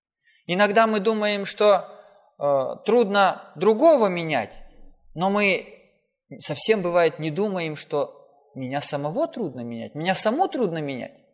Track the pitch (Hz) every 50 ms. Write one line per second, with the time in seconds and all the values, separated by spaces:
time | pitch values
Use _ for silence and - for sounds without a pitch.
0 | _ _ _ _ _ _ _ _ _ - 175 190 208 202 202 226 226 220 214 214
1 | 190 226 220 214 208 208 208 196 196 - - - 208 208 196 175 - - - -
2 | - - _ _ _ _ _ - 143 143 139 135 131 123 117 - - 208 220 247
3 | 233 190 202 202 196 175 147 - - - - 151 180 214 220 214 302 339 311 254
4 | 220 190 180 175 165 160 147 120 104 - - - - - - - - - - _
5 | _ - - 151 180 196 202 208 208 196 180 127 - - - - _ _ _ _
6 | _ _ _ _ _ - - - - - 147 - - 214 220 202 175 175 170 175
7 | 170 160 - - 156 160 147 175 208 214 190 180 165 156 151 - - - 156 147
8 | 131 - - - - _ _ _ _ _ - 131 131 127 135 143 - - 156 143
9 | 143 151 170 262 330 320 - 247 214 147 127 127 117 120 117 113 113 107 - 147
10 | 165 185 185 - - 214 233 320 381 - - 277 233 170 165 160 151 139 135 120
11 | - - - _ _ _